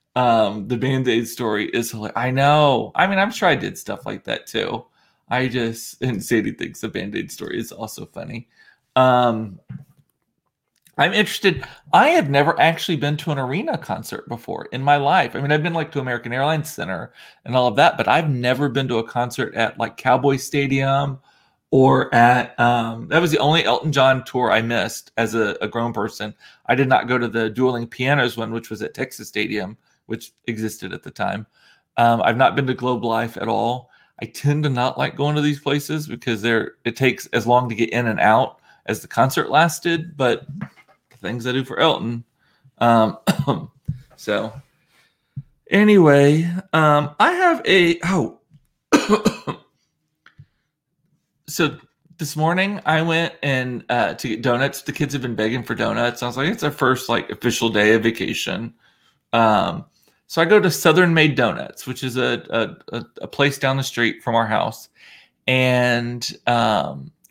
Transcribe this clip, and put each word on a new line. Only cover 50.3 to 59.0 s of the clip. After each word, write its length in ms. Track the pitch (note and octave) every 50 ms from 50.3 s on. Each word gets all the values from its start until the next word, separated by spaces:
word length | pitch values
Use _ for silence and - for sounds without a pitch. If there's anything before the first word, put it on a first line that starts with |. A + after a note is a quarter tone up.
| _ - - _ _ _ _ _ _ _ _ _ _ _ _ _ _ _ _ _ _ _ _ -
so 300 | - - E3+ D3 - - - _ _ _ _ _ _ -
this 180 | E3 C#3+ -
morning 440 | D3+ D#3 D#3+ F3 F#3 F#3+ G3 G#3 G3 -
I 160 | - D#3+ D#3+
went 320 | D#3+ E3+ D#3+ E3 E3+ D3+ - - -
and, 400 | C#3+ C3+ B2+ B2+ B2+ B2 A#2 - -
uh, 240 | A#2 A#2+ A2 G2 D#2
to 160 | - - B2+
get 120 | A#2+ -
donuts. 400 | - B2+ B2 A#2+ C3 C#3 - - -
The 100 | - C#3
kids 200 | - D3+ C#3 C#3+
have 80 | C#3
been 140 | B2 A#2+ A#2
begging 280 | G2 G#2+ A2 A#2 C3 A#2
for 120 | - B2
donuts. 480 | - A#2 G#2+ G#2 A2+ A#2+ A#2+ A#2 - B2
I 40 | B2
was 100 | A#2 B2+
like, 120 | C3+ E3
"It's 140 | A#3 A3+ -
our 80 | D3+
first, 380 | - - D3 B2+ B2+ B2+ - -
like, 200 | A#2+ - - -
official 400 | - - - B2 A2+ - A#2+ A#2
day 240 | G#2+ G#2 G#2 G#2+ A2
of 100 | A2+ G#2
vacation." 720 | A#2 A2+ - - - - - - F#2 F2+ F#2 A2+ A#2 - _ _ _ _ _